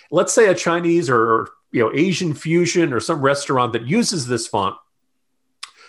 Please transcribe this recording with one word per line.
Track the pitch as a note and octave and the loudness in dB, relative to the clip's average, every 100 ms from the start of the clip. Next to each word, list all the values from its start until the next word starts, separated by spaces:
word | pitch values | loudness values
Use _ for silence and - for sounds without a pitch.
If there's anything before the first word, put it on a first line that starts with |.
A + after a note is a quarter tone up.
| - | -4
let's | F3 F3+ | -2 2
say | B3+ G#3 | 4 4
a | |
Chinese | F3 F3+ E3+ E3+ E3+ C#3+ | 2 0 0 2 0 2
or, | A#2+ A2+ A2+ - _ _ | 2 4 0 -2 _ _
you | B2 | 0
know, | A2 | 0
Asian | C#3 F#3+ F3 F3 | 2 0 0 -4
fusion | C#3 D#3 E3+ E3+ F3+ D#3+ | -6 0 0 2 0 0
or | A#2 | -2
some | - E3 | -4 0
restaurant | C3+ C#3 - C3 A#2+ | 0 0 0 0 0
that | A#2 A#2+ | -2 -2
uses | A3 - F3+ B2 | -2 0 -4 -4
this | A#2 - | -4 -4
font | G#2+ G2 - _ _ _ _ _ _ _ - - _ | -2 -4 -6 _ _ _ _ _ _ _ -20 -20 _